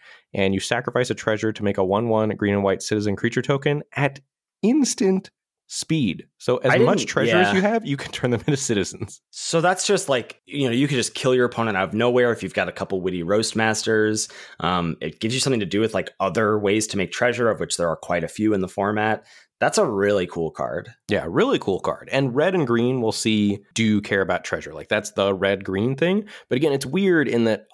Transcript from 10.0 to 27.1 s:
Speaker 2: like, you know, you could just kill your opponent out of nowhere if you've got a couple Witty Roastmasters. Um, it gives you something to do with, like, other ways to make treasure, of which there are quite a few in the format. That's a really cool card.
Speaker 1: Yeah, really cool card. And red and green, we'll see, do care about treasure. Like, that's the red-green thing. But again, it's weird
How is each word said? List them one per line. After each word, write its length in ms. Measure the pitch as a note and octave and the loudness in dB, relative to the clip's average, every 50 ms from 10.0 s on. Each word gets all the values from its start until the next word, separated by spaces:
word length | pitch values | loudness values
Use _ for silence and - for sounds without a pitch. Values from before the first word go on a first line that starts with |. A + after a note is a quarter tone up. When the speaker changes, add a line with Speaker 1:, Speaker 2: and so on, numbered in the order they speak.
| - - | 2 0
Speaker 2:
like, 340 | C3+ A#2+ G#2+ - - - _ | 0 0 0 -4 -12 -20 _
you 220 | - - C#3+ C3+ | -8 -2 0 0
know, 60 | A#2 A#2 | 2 2
you 140 | C3 D3 C#3+ | 2 2 2
could 80 | D3 | 2
just 180 | B2 A2 - - | 0 0 -2 -4
kill 180 | - - B2+ | -2 2 2
your 120 | B2+ B2+ B2 | 4 4 4
opponent 320 | A#2+ - A#2 A2+ A2 G2+ | 2 0 -2 -2 0 2
out 140 | F#2 F#2+ E2+ | 0 0 0
of 40 | G2 | 0
nowhere 380 | A2 A#2 B2 B2 B2+ B2 A#2+ | 2 2 4 4 4 4 4
if 100 | A2 - | 2 0
you've 120 | G2 F2 - | -4 -4 -2
got 140 | G2+ F2+ F2+ | -2 -2 -2
a 40 | |
couple 280 | - - F#2+ - G2 F#2 | -4 -6 -6 -4 -4 -4
Witty 220 | F2 F#2 F2+ F2 | -2 -4 -4 -4
Roastmasters. 1040 | E2 E2+ G2+ A2+ G#2+ - - A2 A2 A2 G#2+ G#2+ - A2+ A2 G#2+ G#2+ G#2+ G#2+ G#2+ - - - - - - - - | -2 0 0 2 0 0 0 0 0 2 0 0 0 0 2 2 2 2 2 -2 -4 -6 -10 -16 -20 -20 -10 -4
Um, 380 | - F2 F#2 F2+ E2+ E2 - - | -2 0 0 0 0 -2 -4 -4
it 200 | - D#2+ - - | -8 -10 -8 -6
gives 120 | A2 A2+ | -6 -4
you 60 | B2+ C3 | -2 -2
something 220 | - C#3 B2+ A2 | 0 0 0 0
to 60 | G2+ | -2
do 140 | D#2+ G2 G#2 | -2 0 0
with, 140 | A2+ G#2+ - | 0 0 0
like, 160 | F#2+ F2+ - - - | -2 -4 -4 -6 -4
other 400 | F#2+ F#2+ E2 A2+ A2 G#2 G#2+ G#2+ | -2 -2 0 2 2 2 2 2
ways 300 | G#2 G2 G#2 A2 G#2+ - | 2 2 2 2 0 -2
to 80 | - | -2
make 160 | G2 F2+ - | -4 -4 -4
treasure, 360 | - - A#2+ B2 A#2 A#2 A#2+ A2+ | -2 0 0 0 0 0 0 0
of 120 | G2 D#2+ | 0 -2
which 160 | F2 - - | -4 -4 -2
there 120 | - F2 E2 | -2 -2 -2
are 60 | D#2+ | -2
quite 280 | - - - F2 F2 D#2+ | -4 -4 -4 -2 -2 -2
a 40 | D#2+ | -4
few 240 | - - G#2+ G#2+ | -4 -2 0 0
in 100 | G#2 F#2+ | 0 0
the 60 | F#2 F2 | -2 -4
format. 560 | - G#2 G2 G#2 G#2+ G#2 G#2+ A2 G#2+ - - - - - - _ _ _ | -4 -2 -2 -2 0 0 0 0 -2 -4 -6 -14 -20 -20 -20 _ _ _
That's 160 | A2+ D3+ - A3 | 0 2 2 2
a 60 | G3 | 0
really 420 | C#3 G#2+ G2 G2+ G2+ G#2 G2 F2+ | 2 2 0 2 2 2 2 0
cool 240 | F2 - E2+ D#2+ D#2 | -2 -4 -6 -6 -6
card. 380 | - - C2+ A#1 C2 F2+ - A#2 - _ _ - | -4 -6 -6 -4 -4 -6 -8 -10 -16 _ _ -4
Speaker 1:
Yeah, 180 | G#2 G2 - E2 | -2 -2 -2 -2
really 300 | F#2 D3+ A3+ C#4 A#3+ C3+ | 0 0 2 2 0 0
cool 220 | - - F#2 - | 0 -2 -2 -2
card. 280 | - E2 C2+ - - - | -2 -4 -4 -4 -6 -4
And 240 | A2 C3+ C#3 B2+ A#2 | 0 0 0 0 0
red 200 | C#3 D#3 F#3+ F#3+ | 0 0 2 2
and 120 | F3+ D3 | 0 2
green, 360 | A#2 A#2+ A#2 A#2+ B2 C3 B2+ | 2 2 2 2 0 0 0
we'll 100 | A2+ G#2+ | -2 -2
see, 460 | - - - A2+ A2 G#2+ G#2 G2+ G2+ G2 - _ _ | -2 0 0 2 2 4 2 2 0 -2 -8 _ _
do 260 | A2+ A2+ G#2+ G#2+ G2+ | 0 2 2 2 2
care 220 | G2+ - G#2 G2 | 2 2 0 2
about 200 | F#2+ F2 G#2+ - | 2 2 0 -2
treasure. 300 | - - F#2 D#2+ D2+ D2 | -2 -4 -6 -6 -6 -10
Like, 160 | D#2 D2+ - - | -14 -14 -4 -2
that's 220 | A2 G#2+ G#2 - | -2 -2 -2 -2
the 220 | - G#2+ G2 G2+ G2 | -2 0 0 2 2
red-green 600 | F2+ G2 G2 G2+ F#2+ G2 G2 F#2+ F#2+ A2 C3 C3+ | 2 0 0 0 0 -2 -4 -2 0 0 0 0
thing. 280 | C3+ E3 F3 F#3+ G#3+ G#3 - - - - _ | 0 0 2 2 0 -2 -4 -12 -20 -6 _
But 80 | A#2+ | -2
again, 160 | B2 D#3+ D3+ | 0 2 2
it's 140 | C#3 C3+ - | 2 0 -2
weird 420 | C3 C#3+ F#3+ G3+ F#3 | -2 -2 0 2 4